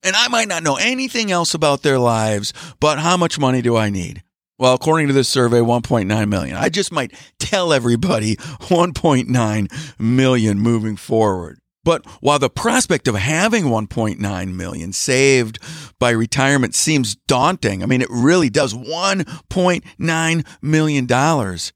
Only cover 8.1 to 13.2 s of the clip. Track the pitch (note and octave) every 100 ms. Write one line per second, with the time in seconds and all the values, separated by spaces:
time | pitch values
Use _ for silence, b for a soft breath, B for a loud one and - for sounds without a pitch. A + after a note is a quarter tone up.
8.1 | B2+ G#2+ G#2+ D#3+ C3+ - F3 F3+ C#3 E3
9.1 | C3+ - B2+ A2 G#2+ G2 C3+ D#3 B A2
10.1 | B2+ C3 B2+ A2 G2+ A2+ A#2 A2 G2+ -
11.1 | A2+ G#2+ F#2 E2+ - _ _ - E3 -
12.1 | B C#3 D3 C3 - - A#3 - D3+ C3+
13.1 | G2+